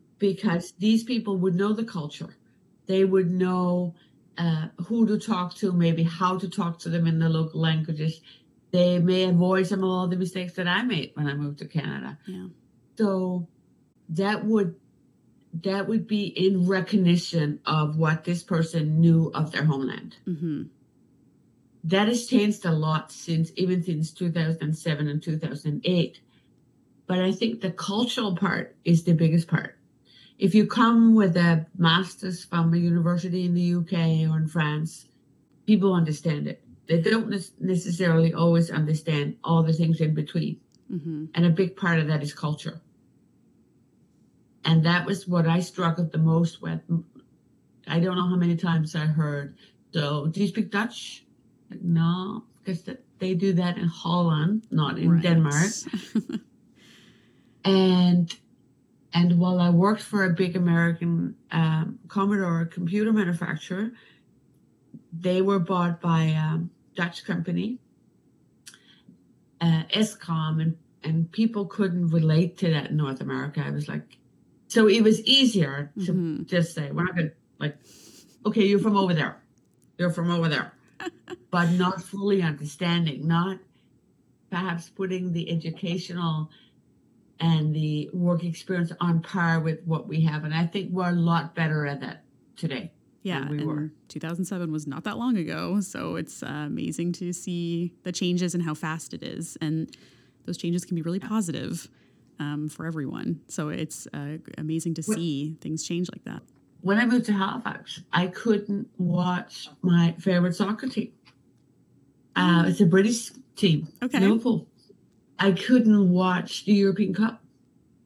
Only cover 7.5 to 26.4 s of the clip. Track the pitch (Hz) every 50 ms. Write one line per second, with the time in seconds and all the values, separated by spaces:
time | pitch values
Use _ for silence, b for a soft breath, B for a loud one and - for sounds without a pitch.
7.5 | - 160 160 160 160 160 156 - 156 151 156 160 - - B B B B B B
8.5 | _ _ _ _ - 180 180 180 180 175 170 180 185 185 185 185 175 170 180 180
9.5 | 190 190 185 180 208 190 190 185 185 185 185 175 185 180 190 175 - 185 180 175
10.5 | - 185 180 175 180 202 247 254 202 156 - - - - 147 143 139 147 147 143
11.5 | 147 - 156 151 - 151 139 151 139 139 127 135 143 - _ 190 185 185 185 180
12.5 | 165 _ _ _ _ _ _ _ _ - 220 196 190 185 185 180 180 180 170 -
13.5 | _ _ _ _ _ _ _ _ _ _ _ - 160 170 196 202 214 - - 214
14.5 | 220 208 196 170 165 - _ _ _ _ _ _ _ _ _ _ _ _ _ _
15.5 | - 165 - 190 190 202 190 - 226 226 - - 214 208 202 - - - 185 196
16.5 | 196 180 175 185 196 185 170 - 214 196 180 170 175 170 - - - 165 151 147
17.5 | 147 - - - 151 156 151 147 151 160 160 156 160 160 - 175 175 165 - -
18.5 | 170 165 165 165 - 165 151 151 156 160 165 170 165 165 160 - - 151 156 147
19.5 | - 95 147 156 139 135 135 - - - - - - - _ - 175 147 170 165
20.5 | 147 151 - - - _ _ _ _ _ _ _ _ _ _ _ _ _ _ _
21.5 | _ _ _ _ _ _ - 160 185 196 208 226 240 233 - - 262 208 208 208
22.5 | 202 - - 170 160 151 156 160 156 156 - - - - - 170 165 160 160 -
23.5 | - - 185 180 185 180 170 185 165 151 160 156 - - 175 170 160 170 160 160
24.5 | 165 - 156 151 156 - - 170 151 143 151 147 143 156 - 170 156 156 165 147
25.5 | - 147 - 151 147 - - - 185 175 147 - - - _ b b b